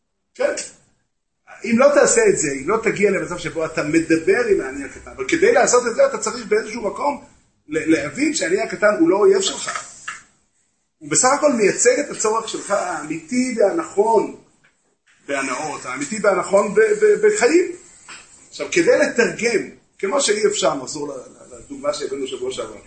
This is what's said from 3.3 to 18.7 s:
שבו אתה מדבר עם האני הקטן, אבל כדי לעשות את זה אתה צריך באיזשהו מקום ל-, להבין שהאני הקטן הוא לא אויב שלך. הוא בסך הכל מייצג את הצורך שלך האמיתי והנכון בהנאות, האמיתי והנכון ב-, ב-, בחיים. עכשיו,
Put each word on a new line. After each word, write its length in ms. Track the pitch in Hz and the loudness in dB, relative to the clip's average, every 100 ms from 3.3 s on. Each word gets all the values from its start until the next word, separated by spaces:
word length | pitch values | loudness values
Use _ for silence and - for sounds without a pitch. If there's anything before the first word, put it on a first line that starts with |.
| 175 | -8
שבו 260 | 160 160 | -8 -6
אתה 180 | 156 165 | -6 -4
מדבר 640 | 147 165 160 160 175 220 226 | 0 0 2 0 2 0 2
עם 140 | 180 | 0
האני 240 | - 143 | -2 -8
הקטן, 260 | 135 - - | -12 -14 -16
אבל 180 | 123 131 | -10 -4
כדי 240 | - 214 | 2 4
לעשות 340 | 254 214 247 240 | 4 4 2 2
את 80 | |
זה 120 | 226 277 | 2 2
אתה 120 | 220 | 0
צריך 280 | 214 226 196 | -6 -6 -2
באיזשהו 360 | 208 - 240 | -2 -2 -6
מקום 420 | 202 196 285 240 - _ _ _ - | -8 -4 -4 -4 -10 _ _ _ -8
ל-, 240 | 156 151 | -4 0
להבין 420 | 156 143 185 311 | 0 0 -4 -2
שהאני 260 | - 165 196 | -2 -2 -2
הקטן 360 | 220 180 208 - | -4 0 2 4
הוא 80 | 165 | 4
לא 80 | 190 | 6
אויב 240 | 196 196 | 4 4
שלך. 540 | - - - - - - - - - _ _ _ _ _ _ _ | 0 -4 -8 -10 -12 -18 -16 -16 -20 _ _ _ _ _ _ _
הוא 120 | 302 | -4
בסך 180 | - 254 277 | 0 2 2
הכל 140 | 302 | 2
מייצג 460 | 233 190 - 240 285 | 2 2 2 2 2
את 120 | - | -2
הצורך 380 | - 214 220 - | -4 -2 -2 -4
שלך 220 | 156 139 | -8 -4
האמיתי 840 | 202 180 160 151 160 - 247 254 220 | -4 -2 -6 -8 -10 -4 -2 -2 2
והנכון 800 | 202 165 160 - 220 214 143 - _ _ _ _ _ _ _ _ - | 0 0 -2 0 2 2 0 -6 _ _ _ _ _ _ _ _ -8
בהנאות, 580 | 139 135 127 151 139 127 | -6 -4 -6 -8 -10 -10
האמיתי 320 | 131 147 214 | -10 -8 -2
והנכון 520 | 208 185 165 196 220 | 0 0 2 2 2
ב-, 60 | 202 | 2
ב-, 460 | 220 208 214 202 214 | 2 4 4 4 2
בחיים. 460 | 208 240 330 - - - - - - - - - | 4 4 4 2 -4 -18 -20 -20 -20 -20 -20 -18
עכשיו, 160 | - 147 | -12 -2